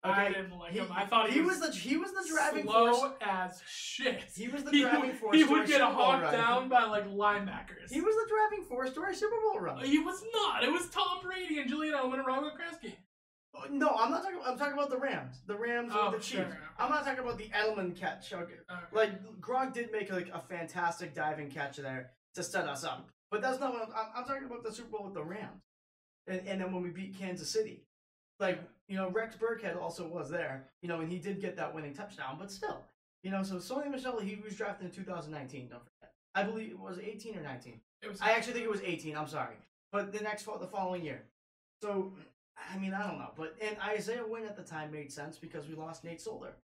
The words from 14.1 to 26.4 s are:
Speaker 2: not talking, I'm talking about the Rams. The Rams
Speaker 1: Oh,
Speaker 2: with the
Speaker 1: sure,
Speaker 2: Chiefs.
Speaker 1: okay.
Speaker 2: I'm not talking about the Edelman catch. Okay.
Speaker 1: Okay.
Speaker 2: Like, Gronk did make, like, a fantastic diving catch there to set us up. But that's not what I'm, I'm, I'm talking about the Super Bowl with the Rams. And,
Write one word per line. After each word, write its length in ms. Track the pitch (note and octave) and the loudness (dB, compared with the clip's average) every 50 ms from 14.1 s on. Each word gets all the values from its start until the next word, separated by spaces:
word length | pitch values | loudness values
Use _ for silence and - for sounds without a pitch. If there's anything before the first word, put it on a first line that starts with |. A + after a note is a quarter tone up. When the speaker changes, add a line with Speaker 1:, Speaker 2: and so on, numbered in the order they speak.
Speaker 2:
not 120 | D#4+ E4 F4 | 4 0 0
talking, 160 | G4 F4+ F4+ - | -2 -4 -2 -2
I'm 120 | C4 B3 - | -2 0 0
talking 160 | C#4+ C#4+ C#4 | 0 0 2
about 160 | C#4 C#4+ C4+ | 2 0 0
the 80 | B3+ B3+ | 0 0
Rams. 420 | C4 C4+ G#3+ D#3 B2+ - - - - - | 0 0 -2 -2 -4 -8 -12 -14 -8 -6
The 80 | G#3 G#3 | -4 -2
Rams 340 | A3+ A#3 A#3+ A#3+ A#3+ A#3+ G#3 | 0 0 0 0 0 0 2
Speaker 1:
Oh, 180 | G#3 G#3+ G3+ | 2 2 2
Speaker 2:
with 100 | - - | 2 0
the 40 | - | -2
Speaker 1:
sure, 180 | - C4 G3 F#3 | -2 0 0 -2
Speaker 2:
Chiefs. 80 | - - | -2 -4
Speaker 1:
okay. 100 | - - - - - | -10 -12 -14 -4 0
Speaker 2:
I'm 140 | A#3+ B3+ | 2 2
not 120 | D4+ D4+ C#4 | 4 2 2
talking 160 | C#4 C4+ C4 | 0 -2 -2
about 180 | B3+ A#3+ A#3 G3 | -2 -2 -4 -4
the 120 | G#3+ G#3+ | -6 -2
Edelman 440 | G#3+ G#3 G#3+ G#3+ G#3+ G3+ F#3 F3+ E3+ - | 0 2 2 2 2 2 -2 -2 -4 -2
catch. 320 | - D#3+ - - - - | -4 -4 -4 -4 -10 -10
Okay. 120 | D3 - F3 | -8 -6 -8
Speaker 1:
Okay. 380 | - - - - - F#3+ F3+ F3 - - | -8 -10 -16 -14 -12 -12 -10 -10 -2 4
Speaker 2:
Like, 460 | G#3+ A3 G#3 G3 F#3 - - - - | 4 4 4 2 -4 -10 -12 -14 -14
Gronk 320 | F3 - B3 B3+ C4 B3+ - | -6 0 2 2 2 2 0
did 180 | A#3 A#3+ A3+ | -4 -4 -2
make, 180 | A3 G#3+ G3+ F#3+ F#3+ | -2 -4 -2 0 -2
like, 160 | F3+ - F#3 F#3 | -2 -2 -4 -8
a 60 | E3+ | -10
fantastic 760 | - - F3+ E3+ E3 D#3+ - F3 F3 F3 F3 - F3+ E3 C#3+ | -8 -8 -8 -6 -6 -6 -2 0 0 0 0 -2 -8 -8 -4
diving 360 | - D#3 D#3 D#3 C#3 C#3+ C#3+ | -2 -2 -2 0 -2 -6 -8
catch 260 | B2 D#3 C#3+ C3+ - | -4 -4 -6 -6 -6
there 360 | - C#3 C3+ C3 C3 B2+ - _ _ _ _ _ | -8 -6 -6 -6 -6 -8 -10 _ _ _ _ _
to 80 | - D#3+ | -6 -6
set 260 | - - F#3+ E3+ D3+ | -2 0 0 0 0
us 160 | C#3+ - E3 | -4 -4 -4
up. 240 | D3+ C3 - - - _ _ _ _ | -6 -6 -8 -10 -18 _ _ _ _
But 100 | - G#3 | -4 0
that's 180 | - C4 C4 C4 | 0 0 0 2
not 140 | C#4 C4 A#3+ | 0 -2 -2
what 80 | A#3 | -2
I'm, 80 | A3 A3 - | -4 -4 -4
I'm, 120 | A3 A3 A3 - A#3+ | -4 -4 -4 -4 -8
I'm 60 | B3 | -4
talking 200 | B3+ C#4 C4+ C4+ | -4 -4 -4 -4
about 180 | C4 A#3+ A#3+ A#3 | -8 -10 -8 -8
the 80 | A3 | -8
Super 200 | G#3+ A#3+ A#3+ G3 | -8 -8 -12 -8
Bowl 120 | G#3 G#3+ G3+ | -8 -8 -8
with 80 | F#3+ G3 | -6 -6
the 80 | F3 D3 | -6 -6
Rams. 380 | D#3+ F3+ G#3+ G3 - - - _ _ _ _ _ _ _ _ _ _ _ _ _ - | -6 -6 -8 -8 -10 -12 -16 _ _ _ _ _ _ _ _ _ _ _ _ _ -4
And, 200 | F#3 F3+ | -4 -4